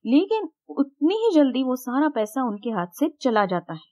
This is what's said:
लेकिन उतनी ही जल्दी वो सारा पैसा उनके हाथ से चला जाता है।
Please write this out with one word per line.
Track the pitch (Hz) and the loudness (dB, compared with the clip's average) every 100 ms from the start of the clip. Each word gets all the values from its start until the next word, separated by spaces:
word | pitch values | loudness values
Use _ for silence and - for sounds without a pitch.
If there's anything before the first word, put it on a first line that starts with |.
| 220 | 4
लेकिन | 277 392 440 349 _ - | 2 2 -2 -4 _ -12
उतनी | 285 277 _ 302 | -4 -4 _ 0
ही | 440 453 | 2 2
जल्दी | 320 277 247 | 4 4 2
वो | 262 254 | -2 -4
सारा | 254 254 302 | -4 0 0
पैसा | 294 214 262 | 0 -4 -4
उनके | 247 202 202 | -4 -4 -6
हाथ | 214 180 | -4 -6
से | - 302 - | -2 -4 -2
चला | 262 220 196 | 0 0 0
जाता | 180 170 | -2 -6
है। | 160 _ | -16 _